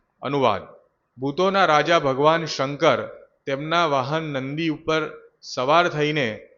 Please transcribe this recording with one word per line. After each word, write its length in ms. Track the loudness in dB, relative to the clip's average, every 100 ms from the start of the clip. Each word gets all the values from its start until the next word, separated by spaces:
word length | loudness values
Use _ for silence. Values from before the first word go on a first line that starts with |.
| _ -10
અનુવાદ. 400 | -4 0 2 0 -6 -20 _ _ _ -8
ભૂતોના 460 | -6 0 0 2
રાજા 340 | 4 4 4 2
ભગવાન 460 | 2 2 2 2
શંકર 640 | -2 -4 -4 0 2 2 -2 -12 -20 _ -8
તેમના 400 | -6 -2 0 2
વાહન 360 | 0 0 -4
નંદી 460 | -4 -6 -6 -4 -4
ઉપર 420 | -4 -2 -2 -4 -10 -20 _
સવાર 460 | -12 -4 2 4 4
થઈને 600 | 0 0 0 -2 -4 -14